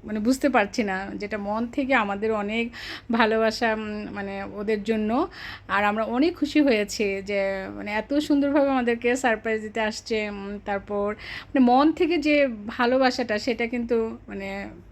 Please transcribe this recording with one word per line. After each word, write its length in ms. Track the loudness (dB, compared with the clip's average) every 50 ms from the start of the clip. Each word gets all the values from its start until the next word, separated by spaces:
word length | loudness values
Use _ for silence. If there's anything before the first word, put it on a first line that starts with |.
| -10
মানে 160 | -8 -6 -2
বুঝতে 300 | 0 0 2 2 2 2
পারছি 340 | 4 4 2 2 0 -2 -2
না, 240 | -2 -2 -4 -6 -8 -8
যেটা 220 | -8 -8 -6 -6
মন 300 | -6 -4 -4 -2 -2 -4
থেকে 260 | -4 -2 -4 0 2 2
আমাদের 400 | 2 2 0 -2 -2 0 0 0
অনেক 380 | 0 -2 -2 -2 -2 -4 -4 -6 -12 -14 -12 -14 -14 -4 -2
ভালোবাসা, 640 | 2 4 4 4 4 2 2 2 0 0 0 0 0
উম, 340 | -2 -4 -6 -6 -8 -8 -8
মানে 320 | -8 -8 -8 -8 -8 -8 -10
ওদের 400 | -10 -10 -6 -2 -2 -2 -2 0
জন্য। 440 | -2 -2 0 0 0 0 0 0 -2 -6 -14 -14 -14 -14 -16 -6
আর 160 | -2 0 2 2
আমরা 200 | 2 2 0 -2
অনেক 340 | -2 2 2 2 2 2
খুশি 240 | 0 -4 2 4 4
হয়েছি 600 | 4 6 4 2 2 -2 -2 -2 -2 -2 -2 -4
যে 460 | -4 -2 -2 0 0 0 -2 -4 -6 -8 -10
মানে 160 | -8 -8 -4
এত 220 | -4 -4 -4 0 -2
সুন্দরভাবে 560 | -2 2 2 2 4 4 4 4 4 4 4
আমাদেরকে 460 | 2 2 2 0 0 0 2 0 0
সারপ্রাইজ 460 | 2 2 0 0 0 0 -2 -2 -2
দিতে 200 | -4 -6 -4 -2
আসছে। 480 | -2 -2 -4 -6 -6 -4 -2 -2 -2 -4
উম, 300 | -6 -8 -8 -10 -10 -8 -6
তারপর 500 | -4 -4 -4 -4 -4 -4 -2 -2 -2 -4 -6 -10 -14 -12 -14
মানে 180 | -14 -2 4 6
মন 320 | 6 8 8 8 6 6
থেকে 260 | 4 4 2 2 2
যে 300 | 2 2 4 4 4 4 2 0 -6 -10
ভালোবাসাটা 720 | -10 -2 0 2 2 4 4 4 2 2 0 -2 -2 -2 -2
সেটা 280 | -2 -2 -2 -2 -2
কিন্তু 500 | -4 -2 -6 -2 0 0 0 0 -2 -6 -12 -14
মানে 420 | -12 -10 -8 -8 -8 -8 -8 -10 -10 -14 -18 -20 -20